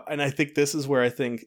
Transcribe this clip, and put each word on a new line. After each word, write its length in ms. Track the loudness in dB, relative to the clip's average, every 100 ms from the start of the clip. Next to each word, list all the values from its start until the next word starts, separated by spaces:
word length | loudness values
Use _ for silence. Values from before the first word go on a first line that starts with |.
| -2
and 120 | -2
I 80 | -2
think 240 | 0 -2 2
this 200 | 0 0
is 120 | 0
where 140 | 2
I 80 | 2
think 320 | 0 -4 -4